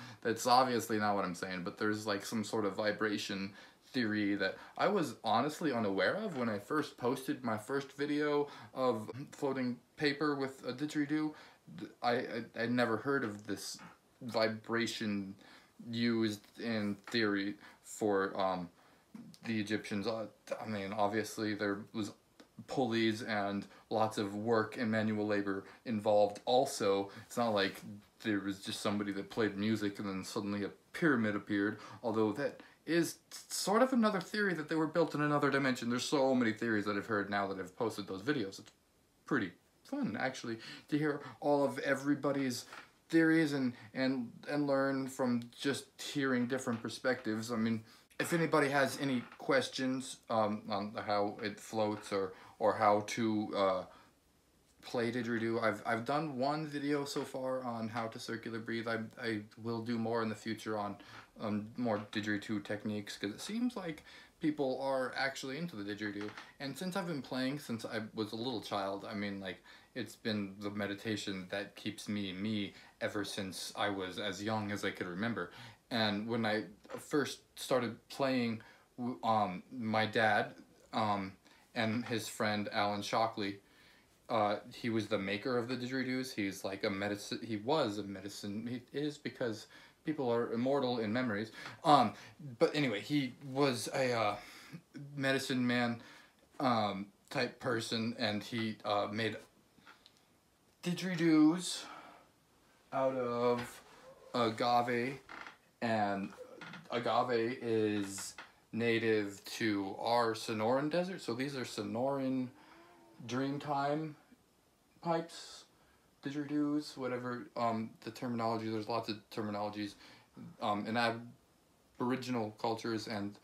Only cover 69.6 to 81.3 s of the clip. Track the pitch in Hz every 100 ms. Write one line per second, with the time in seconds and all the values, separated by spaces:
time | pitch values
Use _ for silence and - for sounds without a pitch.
69.6 | - - - - 107 - 117 104 101 98
70.6 | 101 101 101 101 113 104 - 95 92 98
71.6 | 101 - 110 104 - 104 98 92 107 107
72.6 | 98 - - - 110 107 101 - 95 90
73.6 | - - 104 98 92 90 104 90 104 110
74.6 | 104 101 98 90 90 87 113 101 85 -
75.6 | - - - 120 110 101 113 117 110 107
76.6 | - - - - - 151 123 - - -
77.6 | - 131 117 110 - - 139 131 117 113
78.6 | - - _ - 123 127 117 110 101 90
79.6 | - 131 110 110 107 117 110 104 - -
80.6 | - - - 123 107 101 98